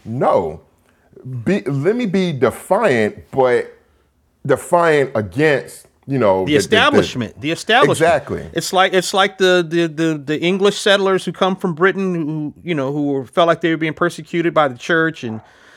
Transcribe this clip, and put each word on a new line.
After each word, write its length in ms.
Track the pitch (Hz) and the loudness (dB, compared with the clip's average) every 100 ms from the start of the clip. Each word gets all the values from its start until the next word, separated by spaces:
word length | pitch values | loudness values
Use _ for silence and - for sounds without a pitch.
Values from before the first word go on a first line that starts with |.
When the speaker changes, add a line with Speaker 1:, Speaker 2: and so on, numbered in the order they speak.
Speaker 1:
"No, 560 | 107 120 180 135 82 78 _ _ _ _ _ - - 127 | -10 -4 0 0 0 -8 _ _ _ _ _ -20 -14 -8
be, 160 | 113 202 | -2 -2
let 340 | 202 139 156 240 | -2 -2 -2 -2
me 100 | 240 | -2
be 260 | 190 185 | -2 -2
defiant, 1000 | 143 120 - - 196 220 120 107 - - | 0 0 0 -2 0 2 2 0 -2 -6
but 420 | 135 127 120 - - _ _ _ _ _ _ 135 | 2 4 2 0 -12 _ _ _ _ _ _ -2
defiant 640 | 131 - 175 170 151 131 | -2 2 2 4 2 0
against, 720 | 113 101 104 156 135 - - - _ - | -2 -4 0 2 0 -4 -16 -20 _ -6
you 120 | 135 | 0
know, 220 | 107 95 | 2 2
Speaker 2:
The 40 | |
Speaker 1:
the, 0 | |
the, 80 | 95 | 2
the" 40 | 147 | 0
Speaker 2:
establishment, 840 | - 220 269 285 175 131 107 - | 2 2 4 2 0 -2 -8 -8
the 100 | 143 | -6
establishment. 600 | 160 - 226 294 175 160 | -4 0 2 4 2 2
Speaker 1:
Exactly. 340 | 156 - 82 71 | 2 -2 -8 -8
Speaker 2:
It's 200 | - - | -8 -2
like, 200 | 185 190 | 2 2
it's 220 | 185 175 | 2 0
like 240 | 196 196 196 | 0 0 2
the, 260 | 185 180 165 | 2 2 0
the, 200 | 170 170 | -2 -2
the, 360 | 151 165 156 | -2 -2 -2
the 160 | 139 151 | -4 -2
English 380 | 170 190 202 202 | -2 0 0 0
settlers 460 | 214 202 190 185 | 2 2 2 0
who 80 | 185 | -2
come 240 | 170 190 185 | -2 -2 0
from 180 | 190 | -4
Britain 400 | 156 185 185 190 | 0 0 0 -2
who, 400 | 170 151 156 151 - | -4 -4 -6 -8 -10
you 120 | 139 | -6
know, 180 | 156 131 | -4 -4
who 160 | 147 143 | -2 -2
were, 160 | 139 117 | -4 -2
felt 200 | - 170 | 2 2
like 140 | 165 | 2
they 100 | 170 | 0
were 60 | 160 | -2
being 180 | 160 | -2
persecuted 580 | 151 175 170 156 175 165 | -2 -4 -4 -8 -4 0
by 140 | 160 147 | 2 0
the 100 | 120 | -2
church 440 | - 165 160 - | -2 0 0 -4
and, 160 | 120 110 - _ - | -8 -10 -12 _ -20